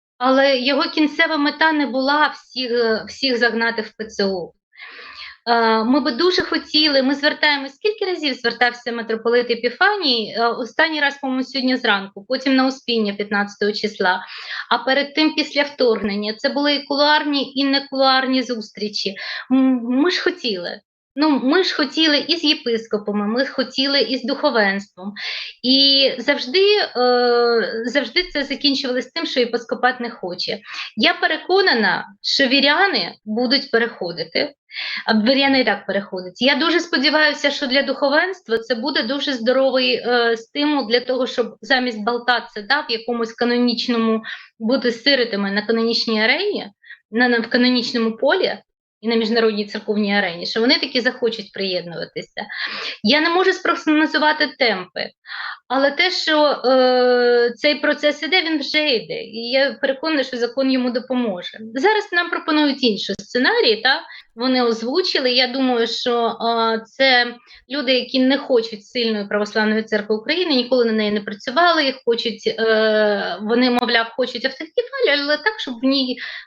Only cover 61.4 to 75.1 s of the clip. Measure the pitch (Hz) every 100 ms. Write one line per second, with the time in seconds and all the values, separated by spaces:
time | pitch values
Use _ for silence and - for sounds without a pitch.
61.4 | 175 - 220 233 359 427 415 349 349 339
62.4 | - 302 294 262 247 196 - 196 - 247
63.4 | 285 466 294 214 240 294 - - - -
64.4 | 247 254 240 220 226 302 370 349 254 247
65.4 | 254 254 262 240 226 226 247 240 226 -
66.4 | 226 233 226 226 226 - 269 247 240 240
67.4 | _ - - 277 254 254 - 262 254 269
68.4 | - 254 226 208 - 247 226 214 202 208
69.4 | 208 226 214 220 220 214 208 220 240 330
70.4 | 359 262 247 262 226 220 214 208 208 202
71.4 | - 254 349 320 269 262 - 233 233 214
72.4 | - - 220 220 220 214 214 202 185 -
73.4 | 208 233 254 247 240 240 226 - 247 240
74.4 | 254 - 320 - 480 539 453